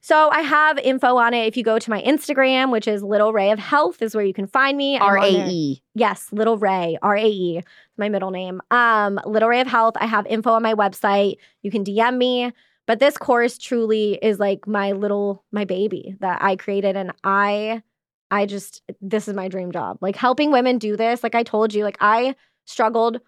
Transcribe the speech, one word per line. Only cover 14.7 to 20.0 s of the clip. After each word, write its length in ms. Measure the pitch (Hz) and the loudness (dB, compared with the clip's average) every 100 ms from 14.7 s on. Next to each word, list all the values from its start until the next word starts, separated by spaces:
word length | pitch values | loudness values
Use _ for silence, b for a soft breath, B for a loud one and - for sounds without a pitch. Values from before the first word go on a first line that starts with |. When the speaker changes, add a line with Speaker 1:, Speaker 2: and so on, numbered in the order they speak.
| 208 196 | -2 -2
Speaker 1:
little, 500 | 196 202 202 202 196 _ | -2 -2 -2 -2 -6 _
my 140 | 208 196 | -6 -4
baby 500 | 185 208 190 - 196 | -2 -2 -4 -12 -8
that 200 | 190 175 | -6 -2
I 140 | 196 190 | -2 -2
created. 400 | - 202 196 196 | -4 -2 -2 -2
And 160 | 185 - 196 | -8 -6 0
I, 580 | 196 202 208 214 226 _ _ _ _ _ | 2 2 -2 -4 -8 _ _ _ _ _
I 140 | 202 196 | -2 -2
just, 360 | 202 - - - 202 | -4 -12 -20 -20 -14
this 260 | 196 214 208 | -6 -4 -4
is 80 | 202 | -8
my 140 | 190 | -6
dream 240 | 190 180 | -8 -8
job. 240 | 175 101 | -6 -8
Like, 160 | - | -6